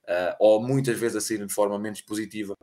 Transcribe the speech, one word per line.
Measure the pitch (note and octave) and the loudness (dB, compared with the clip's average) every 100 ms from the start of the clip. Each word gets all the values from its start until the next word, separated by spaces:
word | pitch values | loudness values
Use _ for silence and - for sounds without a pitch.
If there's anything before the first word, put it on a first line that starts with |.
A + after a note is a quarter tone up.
| - | -4
ah, | F2 F2+ - | -2 -2 4
ou | G#2+ G#2+ | 6 6
muitas | A#2+ C3+ B2 G#2+ | 4 0 0 0
vezes | A2+ G#2 | -2 -2
a | |
sair | - A2 G2+ | -2 -4 -4
de | |
forma | - G2+ G2+ | -2 0 -2
menos | G#2+ G2 | -6 -10
positiva, | - G#2+ G#2 G#2+ G2+ G2 | -8 -6 -6 -8 -10 -12